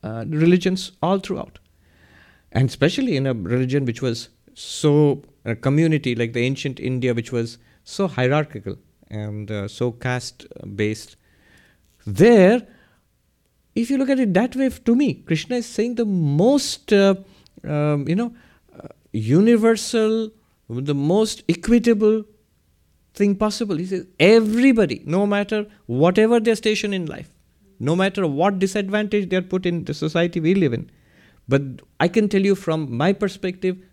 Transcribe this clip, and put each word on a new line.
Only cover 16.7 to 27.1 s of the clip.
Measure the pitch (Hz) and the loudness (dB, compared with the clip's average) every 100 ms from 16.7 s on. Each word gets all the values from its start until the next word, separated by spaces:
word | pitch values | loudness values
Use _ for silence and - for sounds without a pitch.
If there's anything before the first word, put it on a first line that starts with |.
| - - | -10 2
uh, | 202 196 190 - _ _ - | 4 4 2 -4 _ _ -16
um, | - 147 147 147 143 | -6 -2 0 -2 -2
you | 180 | -2
know, | 240 233 _ _ _ - | -2 -8 _ _ _ -20
uh, | - - _ | -20 -20 _
universal, | 110 110 147 220 233 226 226 - 233 214 220 220 _ _ _ _ | -6 2 4 6 6 4 0 -2 0 0 0 -4 _ _ _ _
the | 117 139 | -8 -4
most | 143 143 196 220 - - | -2 0 2 0 -4 -4
equitable | 175 - 240 233 220 214 220 208 _ _ _ _ _ _ _ _ | -4 2 2 4 2 2 2 -4 _ _ _ _ _ _ _ _
thing | - 202 202 | -2 0 2
possible. | 214 208 214 156 | -2 -2 -4 -4
He | 185 | -4
says, | 190 175 _ | -8 -10 _
"Everybody, | 170 226 214 220 269 226 180 123 - | 6 6 4 4 4 4 2 -2 -4
no | 175 208 | -2 0
matter | 202 202 214 208 _ - | -2 -2 -4 -6 _ -6
whatever | 123 165 190 220 240 | 0 2 4 4 4
their | 220 220 | 2 0
station | 220 214 202 | 0 -2 -4
in | 190 | -4
life, | 160 | -6